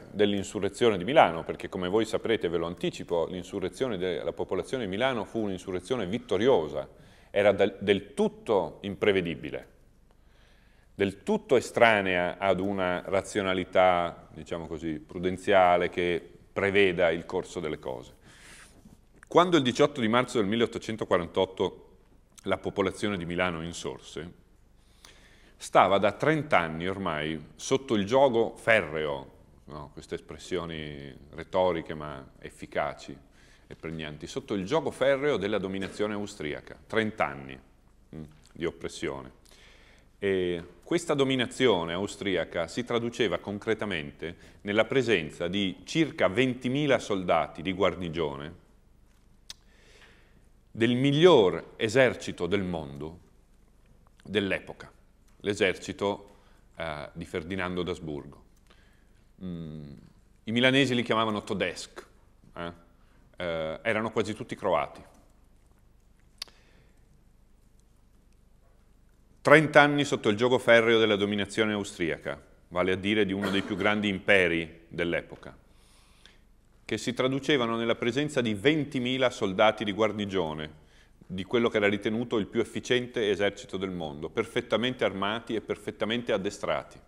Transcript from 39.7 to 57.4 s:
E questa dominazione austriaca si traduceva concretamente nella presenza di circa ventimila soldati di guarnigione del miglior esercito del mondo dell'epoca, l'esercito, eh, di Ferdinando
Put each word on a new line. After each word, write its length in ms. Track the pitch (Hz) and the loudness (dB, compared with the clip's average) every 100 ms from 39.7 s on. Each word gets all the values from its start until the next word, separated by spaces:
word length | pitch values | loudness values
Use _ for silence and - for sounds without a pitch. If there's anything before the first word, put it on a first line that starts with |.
| - - - _ _ | -20 -20 -20 _ _
E 460 | 101 95 90 87 85 - | -2 0 0 -4 -8 -20
questa 320 | - 170 - | -4 -4 0
dominazione 800 | 151 131 131 117 - 127 92 82 | 0 2 2 -2 2 4 4 2
austriaca 760 | 87 98 - 101 90 80 90 82 | -4 -6 -6 -2 -2 -2 -4 -6
si 160 | - | -6
traduceva 540 | 120 120 117 117 110 85 | -4 -4 -4 -2 0 0
concretamente 960 | - 101 - 107 107 87 73 - 78 90 - - | -6 -8 -4 -4 -2 -6 -8 -12 -12 -12 -20 -14
nella 220 | 104 104 | -2 2
presenza 600 | - 135 120 98 78 - 87 | 2 2 2 2 0 -6 -4
di 320 | 98 95 - | -2 -2 -4
circa 440 | - 156 151 - 92 | -4 0 0 2 0
ventimila 720 | 107 131 123 127 135 151 117 | 2 0 -2 -4 -2 2 0
soldati 600 | - 98 90 82 73 - | 0 -4 2 0 0 -6
di 120 | 85 | -6
guarnigione 920 | 90 92 82 87 80 76 69 76 87 _ _ _ _ _ _ _ _ _ - _ _ _ - - - _ _ _ _ _ | 0 0 0 -6 -4 -4 -6 -12 -16 _ _ _ _ _ _ _ _ _ -20 _ _ _ -20 -20 -20 _ _ _ _ _
del 240 | 110 117 | 0 2
miglior 800 | 123 139 143 180 151 95 82 - - | 2 2 6 8 8 6 2 -10 -4
esercito 720 | 110 117 123 95 - 87 87 | 0 4 4 2 -8 -6 -2
del 160 | 101 | -2
mondo 580 | 92 85 71 69 76 87 - _ _ _ _ _ _ _ _ _ | -2 -6 -8 -10 -12 -14 -20 _ _ _ _ _ _ _ _ _
dell'epoca, 720 | - 101 98 82 - - - - _ _ _ _ 98 | -2 -2 0 -4 -6 -16 -18 -20 _ _ _ _ -6
l'esercito, 880 | 104 98 87 - 92 101 101 - - _ - _ - | 2 2 0 -8 -2 -2 -2 -10 -20 _ -20 _ -10
eh, 320 | 82 76 69 | -8 -8 -10
di 120 | 82 | -12
Ferdinando 580 | 82 92 | -8 -8